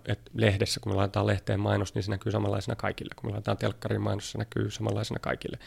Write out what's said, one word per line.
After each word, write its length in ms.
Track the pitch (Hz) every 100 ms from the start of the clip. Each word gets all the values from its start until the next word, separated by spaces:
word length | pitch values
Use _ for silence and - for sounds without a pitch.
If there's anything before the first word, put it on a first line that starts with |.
| -
että 220 | 104 -
lehdessä, 460 | 110 110 98 107 -
kun 120 | 104
me 40 | 98
laitetaan 300 | 101 104 104
lehteen 340 | 101 - 101
mainos, 340 | 104 101 98
niin 80 | 120
se 80 | 98
näkyy 220 | 104 110
samanlaisena 440 | 104 101 101 110 110
kaikille. 380 | 104 - - -
Kun 140 | 113
me 20 |
laitetaan 240 | 104 110 104
telkkariin 460 | 110 - 110 107
mainos, 280 | 104 101 -
se 80 | 113
näkyy 320 | 110 113 107
samanlaisena 480 | - 110 104 110 -
kaikille. 400 | - - - -